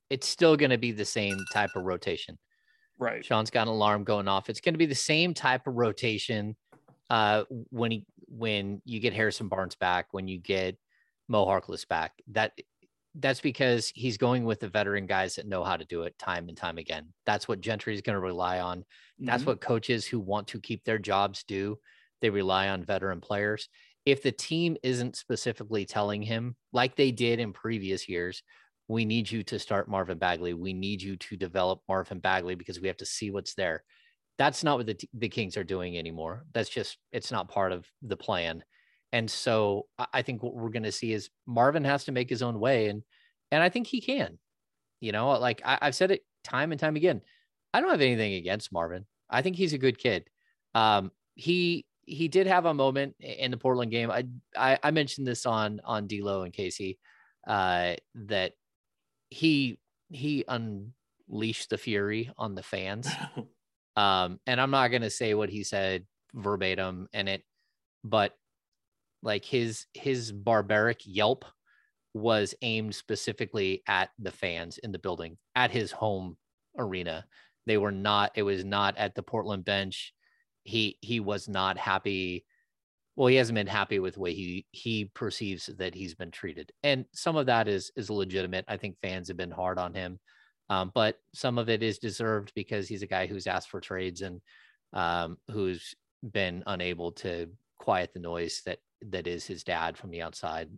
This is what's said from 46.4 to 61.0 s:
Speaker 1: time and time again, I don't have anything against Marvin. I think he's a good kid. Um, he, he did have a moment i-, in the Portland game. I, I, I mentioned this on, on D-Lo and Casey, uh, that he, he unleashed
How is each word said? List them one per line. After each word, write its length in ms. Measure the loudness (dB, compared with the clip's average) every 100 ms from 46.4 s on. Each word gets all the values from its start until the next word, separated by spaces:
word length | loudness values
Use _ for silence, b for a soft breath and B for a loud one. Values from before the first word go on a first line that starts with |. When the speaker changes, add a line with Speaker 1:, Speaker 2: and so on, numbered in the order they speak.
Speaker 1:
time 280 | -4 -2 0
and 80 | 0
time 160 | 0 4
again, 260 | 4 2 -4 b b _ _
I 100 | 0
don't 100 | 4
have 100 | 4
anything 320 | 4 4 2
against 380 | 0 -2 -2 -2
Marvin. 320 | -2 -2 -4 -10 _ -2
I 140 | 0
think 140 | 0 0
he's 160 | 0
a 40 | 2
good 220 | 2 4
kid. 280 | 2 2 -2 _ _ _ _
Um, 380 | 4 6 6 2 -8 _ -4
he, 500 | 2 4 4 0 -4 _ -10
he 220 | -2 2
did 200 | 4 6
have 180 | 6 4
a 80 |
moment 420 | 4 4 2 -2 -6
i-, 40 | -12
in 240 | -4 -2
the 60 | 0
Portland 340 | 2 2 2
game. 180 | 0 0
I, 160 | 0 -2 -8 -8 0
I, 220 | 4 4
I 80 | 4
mentioned 360 | 2 0 -2 -4
this 180 | -2 0
on, 360 | 2 0 -2
on 240 | -4 -4 -2
D-Lo 340 | -4 -2 -2
and 100 | -4
Casey, 440 | -4 -6 -4 -8 -8 b b b b -2
uh, 480 | 2 2 2 2 -2 -8 -14
that 380 | -4 -2 -2 -6 _ _ _ _ _ _ _
he, 480 | 0 4 4 2 -4 _ _ -18
he 360 | -8 -2 -2 -2
unleashed 1200 | -4 -4 -8 -10 -16